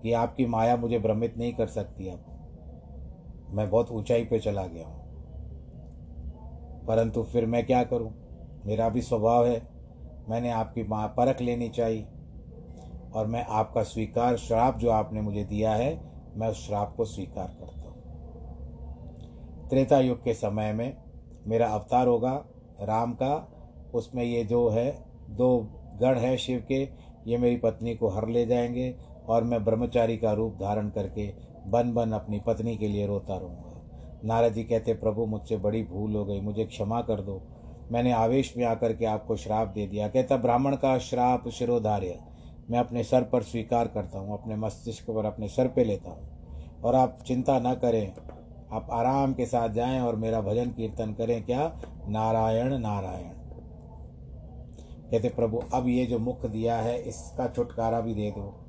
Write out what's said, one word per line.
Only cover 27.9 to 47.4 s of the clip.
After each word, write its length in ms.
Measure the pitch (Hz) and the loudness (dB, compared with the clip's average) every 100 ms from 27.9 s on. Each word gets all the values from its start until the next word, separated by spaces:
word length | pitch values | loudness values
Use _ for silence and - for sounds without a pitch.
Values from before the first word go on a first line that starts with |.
को 140 | 110 113 | 0 0
हर 200 | 95 110 | 2 2
ले 180 | 120 113 | 2 4
जाएंगे 500 | 123 120 120 127 123 - - - | 4 2 0 -2 -4 -14 -14 2
और 160 | 113 | 4
मैं 200 | 117 120 | 4 2
ब्रह्मचारी 520 | 104 110 120 120 113 113 | 4 2 4 4 4 4
का 160 | 110 | 2
रूप 220 | 104 113 | 2 0
धारण 340 | 92 98 104 104 | -2 0 0 0
करके 460 | 107 95 110 104 - - - 98 | -2 -4 -4 -6 -8 -16 -14 0
बन 280 | 117 120 | 2 4
बन 180 | 117 113 | 2 2
अपनी 280 | 107 107 104 | 0 -2 -2
पत्नी 360 | 117 113 113 107 | 0 0 0 0
के 120 | 107 | 0
लिए 180 | 104 101 | 0 0
रोता 300 | 101 98 92 | -2 -2 -6
रहूँगा। 460 | 90 90 - - - - - - | -6 -12 -14 -16 -16 -16 -16 -8
नारद 280 | 110 113 117 | 0 4 4
जी 120 | 110 | 4
कहते, 300 | 110 113 117 | 2 2 2
"प्रभु, 320 | 110 110 104 113 | 2 2 2 -2
मुझसे 300 | 107 - 107 | -2 -2 0
बड़ी 260 | 104 110 | 2 0
भूल 340 | 95 92 107 104 | -2 -4 -2 -2
हो 80 | |
गई, 160 | 101 98 | -2 -2
मुझे 240 | 101 104 | -2 -2
क्षमा 360 | 107 - 104 117 | -4 -2 -2 0
कर 200 | 117 104 | 0 -2
दो, 220 | 98 95 - - - - - | -2 -8 -10 -16 -16 -16 -2
मैंने 200 | 120 123 | 2 4
आवेश 420 | 117 113 131 131 120 | 4 6 4 2 0
में 80 | |
आकर 280 | 120 113 117 | 0 2 2
के 120 | 107 | 2
आपको 320 | 113 107 - 110 | 0 0 -2 -4
श्राप 320 | - 107 110 | 0 0 0
दे 180 | 101 101 | -2 -4
दिया।" 220 | 104 104 | -2 2
कहता, 280 | 131 127 135 | 2 4 4
"ब्राह्मण 400 | 120 123 139 139 | 4 4 4 2
का 220 | 135 127 | 4 2
श्राप 500 | - 123 123 123 120 | 2 2 4 4 0
शिरोधार्य, 720 | 110 120 120 107 104 92 85 - - - - - | -2 2 2 4 0 0 -6 -12 -18 -18 -16 0
मैं 80 | 120 | 2
अपने 240 | 117 120 | 2 0
सर 180 | 110 127 | 4 4
पर 200 | 117 123 | 6 0
स्वीकार 460 | 104 117 107 117 117 | 2 -4 2 2 2
करता 300 | 110 95 98 | -2 -6 -6
हूँ, 140 | 98 | -6
अपने 240 | 104 110 110 | -6 -4 -4
मस्तिष्क 540 | 110 - - 107 - | -4 -4 -10 -8 -4
पर, 140 | 110 | -2
अपने 240 | 107 104 107 | -2 -2 -4
सर 200 | - 127 | 2 2
पे 160 | 127 | 4
लेता 260 | 113 98 90 | 2 2 -4
हूँ, 180 | 82 - - - - - - | -12 -14 -14 -14 -14 -14 -4
और 100 | 113 | 4
आप 240 | 131 127 - - | 6 4 0 -2
चिंता 320 | 127 | 0